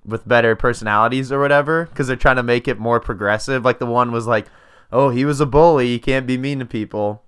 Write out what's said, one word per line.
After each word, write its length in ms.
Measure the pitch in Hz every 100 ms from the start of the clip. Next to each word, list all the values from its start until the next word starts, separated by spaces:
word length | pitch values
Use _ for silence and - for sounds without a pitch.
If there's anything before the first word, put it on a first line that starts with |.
with 240 | - 107 110
better 280 | 120 117 107
personalities 760 | 123 117 107 104 117 131 127
or 80 | 139
whatever, 460 | 139 143 143 160 165
'cause 140 | - 131
they're 80 | 127
trying 200 | 139 127
to 60 |
make 240 | 120 120 135
it 120 | 107
more 200 | 117 117
progressive. 640 | - 101 101 107 - 131
Like, 140 | 120 120
the 80 | 123
one 260 | 120 120
was 140 | 117 113
like, 220 | 113 104 _ _ _ _
"Oh, 180 | 120 139
he 140 | 123
was 160 | 143 143
a 60 | 143
bully. 420 | 139 170 151 123
He 100 | 120
can't 260 | - 135 127
be 80 | 127
mean 220 | 135 139
to 60 | 120
people." 560 | 113 104 107 104 104